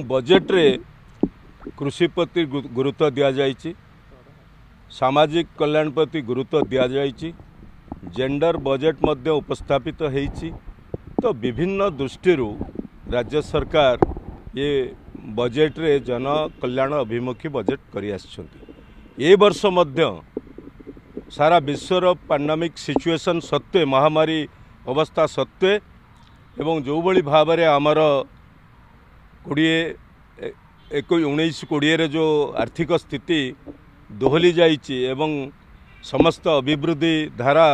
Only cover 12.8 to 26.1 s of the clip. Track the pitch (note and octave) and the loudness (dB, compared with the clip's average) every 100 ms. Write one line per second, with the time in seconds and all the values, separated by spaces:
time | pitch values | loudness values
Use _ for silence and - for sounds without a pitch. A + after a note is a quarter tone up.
12.8 | - - - B2 A2+ D3 - D3+ C3 D#3 | -14 -14 -4 -4 -2 -2 -2 -2 0 4
13.8 | C3+ A#2 - - - - - C3 C#3+ C#3 | 4 4 2 0 -12 -16 -12 -6 -2 0
14.8 | B2+ - - - B2 A2 B2 B2 D#3 C#3 | -2 -8 -20 -18 -8 -2 0 2 0 2
15.8 | D#3+ C#3+ A#2+ A#2+ C3+ D3+ D#3 - B2 B2+ | 0 0 0 -4 -2 -2 -4 -6 -4 -2
16.8 | C3+ D3 A2+ A#2+ B2+ A#2 D#3+ C3 G2 G#2 | 0 0 -2 -4 -4 -6 -6 -4 -2 -4
17.8 | - G#2 G2+ F#2+ - - E2 - - - | -6 -8 -8 -8 -10 -18 -18 -20 -20 -20
18.8 | - - - - D3 G3 G3+ - G3+ F3+ | -20 -20 -18 -2 6 6 6 2 0 2
19.8 | D#3 C#3 C#3 E2+ - - - - - - | 0 0 -2 -2 -12 -14 -14 -18 -20 -20
20.8 | - - - - - - D3+ E3+ C#3 C#3+ | -20 -20 -20 -18 -12 0 4 4 2 -4
21.8 | - F3+ F3+ E3 - D3+ D3 D#3 E3 - | -2 2 2 0 0 -2 0 -2 -4 -6
22.8 | - C#3 E3+ E3 - E3+ - C#3+ - F#3 | -4 -2 0 0 0 -4 -2 -4 0 0
23.8 | C#3+ C3+ D#3 D#3 D#3+ D#3+ C#3+ - - - | 2 4 4 4 0 -2 -6 -12 -20 -14
24.8 | A#2+ C3+ D#3 - D#3 - C3 - F#3 G#3 | -4 -2 -2 0 0 -2 -6 0 0 0
25.8 | - - - | -4 -20 -20